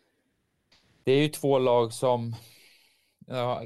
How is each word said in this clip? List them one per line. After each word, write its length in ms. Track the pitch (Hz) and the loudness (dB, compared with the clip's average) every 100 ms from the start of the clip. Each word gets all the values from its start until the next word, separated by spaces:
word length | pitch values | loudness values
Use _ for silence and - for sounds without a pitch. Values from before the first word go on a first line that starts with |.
| _ _ _ _ _ _ _ _ _ _ | _ _ _ _ _ _ _ _ _ _
Det 80 | - | 0
är 100 | 135 | 2
ju 60 | 151 | 2
två 300 | - 143 139 | 0 0 2
lag 340 | 127 120 113 | 4 2 0
som, 440 | 113 131 120 117 113 - - _ _ _ _ _ _ - | -2 -2 -2 -4 -10 -16 -20 _ _ _ _ _ _ -12
ja, 360 | 127 120 123 | -6 -4 -6